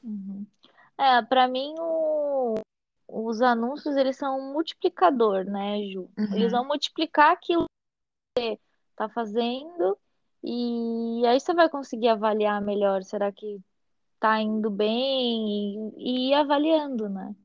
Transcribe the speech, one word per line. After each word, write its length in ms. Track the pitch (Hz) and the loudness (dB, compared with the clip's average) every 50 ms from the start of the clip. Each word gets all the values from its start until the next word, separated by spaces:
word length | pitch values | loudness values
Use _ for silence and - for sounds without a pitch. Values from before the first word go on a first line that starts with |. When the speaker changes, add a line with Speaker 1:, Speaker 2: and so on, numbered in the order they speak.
Speaker 1:
Uhum. 440 | - 233 214 202 190 196 196 196 208 - _ _ _ _ _ _ - _ _ - | -10 -10 -10 -8 -8 -10 -10 -10 -12 -14 _ _ _ _ _ _ -20 _ _ 0
É, 240 | - 269 254 240 220 | 2 4 4 4 2
pra 260 | - 262 254 254 254 | 2 4 4 4 2
mim, 260 | 254 254 269 294 311 320 | 2 -4 -4 -6 -6 -6
o, 760 | 330 330 320 320 320 311 311 302 294 285 277 269 254 240 220 214 - _ _ _ _ _ _ _ _ - | -4 -2 0 0 0 0 0 0 0 -2 0 0 0 0 -2 -4 -6 _ _ _ _ _ _ _ _ -12
os 320 | - 202 220 226 233 214 | -8 -6 -4 -4 0 2
anúncios, 560 | 247 254 240 226 226 240 277 294 - 302 285 269 | 4 4 4 2 0 -4 -6 -6 -6 -2 0 2
eles 180 | 269 262 262 | 2 0 0
são 240 | - 285 277 269 269 | -2 -4 -4 -4 -4
um 140 | 269 269 277 | -6 -6 -4
multiplicador, 920 | 302 330 - - _ - 370 - - 381 349 294 247 233 214 196 190 190 | -4 -4 -4 -8 _ -4 -4 0 4 4 4 4 4 2 2 2 0 -2
né, 400 | 196 202 202 196 202 208 208 208 202 | -4 -6 -6 -4 -4 -4 -4 -4 -6
Ju? 180 | 190 190 180 180 _ - 214 208 202 | -8 -10 -10 -10 _ -4 -4 -2 0
Eles 120 | - - - 226 | 0 0 2 2
Speaker 2:
Uhum. 60 | 240 | 0
Speaker 1:
vão 60 | 247 277 | -2 -2
multiplicar 640 | 294 294 - - _ - 320 311 - - 294 311 349 | -4 -4 -4 -6 _ -4 -6 -2 4 6 6 6 6
aquilo 320 | 349 - - 349 339 302 - _ _ _ _ _ _ _ _ _ _ _ _ _ | 2 0 0 0 0 0 -2 _ _ _ _ _ _ _ _ _ _ _ _ _
que 60 | 247 | -4
você 180 | 240 226 214 - _ _ _ _ _ _ _ | -2 -2 -6 -6 _ _ _ _ _ _ _
tá 140 | - 214 214 | -6 -6 -6
fazendo 880 | 214 240 233 214 202 233 233 233 247 262 285 330 349 349 349 370 403 _ _ _ _ _ _ _ _ _ | -4 -6 -6 -2 -2 -2 -2 -2 -2 -6 -10 -14 -6 -2 0 0 0 _ _ _ _ _ _ _ _ _
e 800 | - - 233 240 240 240 240 233 233 233 233 226 233 233 226 233 240 240 | -10 -6 -4 -4 -4 -4 -2 -2 -2 -2 -2 -2 -4 -4 0 2 4 4
aí 100 | 240 269 | 4 4
você 160 | - - 349 | 2 2 4
vai 140 | 339 339 320 | 4 4 4
conseguir 380 | - 277 269 - - 226 214 240 | 4 -4 -8 -6 -6 0 4 4
avaliar 540 | 226 214 208 220 214 220 208 208 208 208 | 4 4 2 0 2 2 2 2 0 0
melhor, 420 | 202 202 202 202 202 196 196 196 190 | -2 -2 0 2 2 2 2 0 -2
será 260 | - - 208 202 202 196 | -4 -4 -2 -2 -2 -4
que 260 | - - 214 208 202 190 _ _ _ _ _ _ _ _ _ _ _ | -6 -12 -12 -12 -12 -14 _ _ _ _ _ _ _ _ _ _ _
tá 220 | - 220 220 220 | 2 2 2 2
indo 280 | 220 214 214 220 214 226 | 0 0 -2 -2 -2 -2
bem 1200 | 202 196 214 214 220 240 262 269 269 262 247 240 233 226 220 214 208 208 208 202 202 214 220 214 - - | 0 0 0 0 0 0 -2 0 0 0 0 0 0 -2 -2 -2 -2 -2 -4 -4 -6 -6 -8 -10 -10 -8
e, 320 | - - 254 254 254 262 | -4 -4 -2 0 2 2
e 0 | |
ir 40 | 277 | 2
avaliando, 720 | 285 302 277 294 285 294 320 320 311 294 285 269 226 220 202 | 2 2 2 2 2 4 4 2 2 2 -2 -4 -4 -4 -4
né? 260 | 196 190 190 202 208 _ _ | -6 -8 -8 -10 -12 _ _